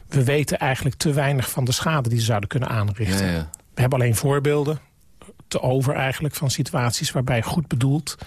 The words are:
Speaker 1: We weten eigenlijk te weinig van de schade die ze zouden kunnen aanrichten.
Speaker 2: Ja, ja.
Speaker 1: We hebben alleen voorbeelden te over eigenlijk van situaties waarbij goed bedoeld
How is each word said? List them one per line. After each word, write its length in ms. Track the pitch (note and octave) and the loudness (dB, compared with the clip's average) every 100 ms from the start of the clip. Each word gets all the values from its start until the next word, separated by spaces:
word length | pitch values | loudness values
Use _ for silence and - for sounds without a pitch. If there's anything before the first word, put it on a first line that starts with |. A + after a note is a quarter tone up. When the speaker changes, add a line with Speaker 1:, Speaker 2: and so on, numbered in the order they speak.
| - | -2
Speaker 1:
We 160 | C#3 | 2
weten 360 | B2+ D3 C#3+ - | 4 2 0 0
eigenlijk 360 | C#3+ C3+ C3+ - | 0 0 -2 -2
te 180 | E3+ | 0
weinig 360 | C#3+ C#3 C#3 A#2 | 2 2 0 -2
van 160 | - B2+ | -2 -2
de 60 | |
schade 380 | B2+ E3 D#3 A#2+ | 0 0 0 2
die 100 | A#2 | 0
ze 60 | A2+ | 2
zouden 240 | G#2+ G#2 | 0 0
kunnen 200 | B2 B2+ | -4 -2
aanrichten. 560 | A2+ G#2 G2 G2+ G2 F#2+ | 0 -2 0 0 0 0
Speaker 2:
Ja, 60 | |
ja. 180 | E2+ D#2+ - _ | 0 -4 -10 _
Speaker 1:
We 80 | - | 0
hebben 180 | B2+ C3+ | 2 2
alleen 160 | B2 A2+ | 2 2
voorbeelden 640 | C#3 C#3+ C#3 D3 C#3+ D3+ - _ - - - - - | 2 2 2 2 0 -4 -8 _ -20 -20 -20 -20 -6
te 140 | - | -4
over 320 | C3 C3 C3 - | 0 2 2 0
eigenlijk 400 | C3+ B2+ D3 - | -2 -2 -4 -2
van 140 | C#3 | -2
situaties 600 | - B2+ D3 A#2+ - D3 | -2 -2 0 0 0 -2
waarbij 300 | C#3+ B2+ A#2+ | -2 0 0
goed 240 | - F3 C#3+ | 0 -2 -2
bedoeld 480 | B2 C3+ D3 - - | 0 2 2 -2 -12